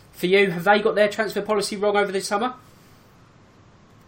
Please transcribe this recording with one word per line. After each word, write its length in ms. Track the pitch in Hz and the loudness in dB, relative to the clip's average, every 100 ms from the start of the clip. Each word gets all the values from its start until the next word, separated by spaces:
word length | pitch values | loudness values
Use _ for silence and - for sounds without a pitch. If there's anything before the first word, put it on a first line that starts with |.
| - | -20
for 140 | - 180 | -6 0
you, 240 | 190 196 | 2 2
have 140 | 170 | 0
they 160 | 175 208 | 2 2
got 140 | 214 | 2
their 140 | 196 208 | 2 0
transfer 340 | - 214 208 | 0 -4 -4
policy 340 | 202 214 196 208 | -2 -2 -2 -2
wrong 200 | 208 202 | 0 2
over 140 | 196 | 0
the 100 | 190 | -4
summer? 340 | 185 208 247 - - - - - _ _ _ _ _ _ - _ _ _ | -4 -4 -4 -8 -18 -20 -20 -20 _ _ _ _ _ _ -20 _ _ _